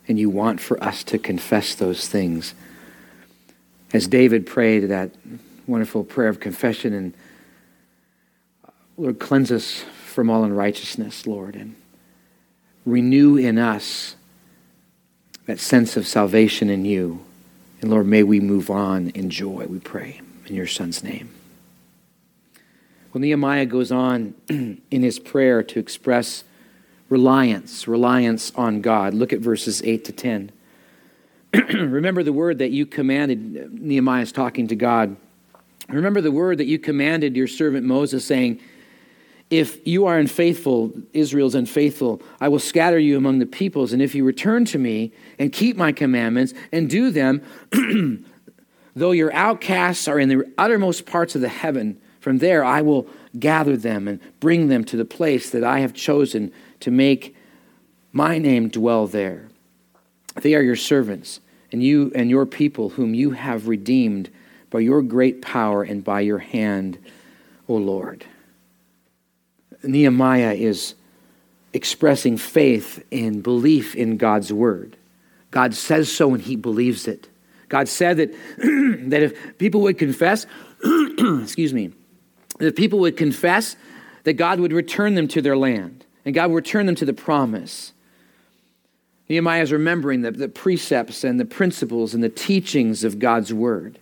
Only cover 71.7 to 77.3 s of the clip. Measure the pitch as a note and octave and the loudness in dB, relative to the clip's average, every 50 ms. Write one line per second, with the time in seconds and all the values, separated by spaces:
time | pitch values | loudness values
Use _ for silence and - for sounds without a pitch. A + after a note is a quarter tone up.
71.7 | - - - - - - D#3+ D3+ C#3 - - B2+ A#2 A2 - - - D#3+ C#3+ C3+ | -8 -6 -6 -6 -2 2 4 4 4 4 2 0 0 0 -6 0 2 4 4 6
72.7 | A#2+ G#2+ - - - - - _ - B2+ A#2 A2 G#2+ G#2 F#2+ A#2+ B2 A#2+ A#2+ D3+ | 4 2 -2 -8 -16 -20 -14 _ -6 -4 -4 -4 -4 -4 -2 0 0 2 4 4
73.7 | D#3 C#3+ - - - A2 A#2+ A2 A2+ G#2 A#2 A2 G#2+ G#2 G2 - G#2 G#2 A#2+ A#2 | 4 4 0 -4 -4 -2 -2 -2 0 0 2 2 2 2 0 -2 0 2 2 2
74.7 | G2 F2+ G2 - - _ _ _ _ _ _ _ _ _ _ _ - C3 B2+ B2 | 0 -2 -8 -16 -20 _ _ _ _ _ _ _ _ _ _ _ 0 2 2 2
75.7 | G#2+ - - - D#3+ D#3 D#3 D3 - - D#3+ C#3 B2+ A2+ - A#2 C3 A2 G#2+ A#2+ | 0 -6 -2 0 2 2 2 0 0 2 2 2 2 0 -4 -6 -8 -6 -4 -4
76.7 | G#2+ A2+ B2 B2 A2+ F#2+ - A2+ G2 - - - | -2 0 0 0 -2 -2 -6 -8 -8 -8 -14 -20